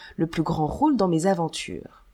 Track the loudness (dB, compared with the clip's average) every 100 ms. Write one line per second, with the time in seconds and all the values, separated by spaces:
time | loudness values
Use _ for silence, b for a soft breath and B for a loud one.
0 | B B -2 0 -2 0 -2 2 2 4
1 | 4 2 2 2 0 -6 -10 -10 -14 -20
2 | _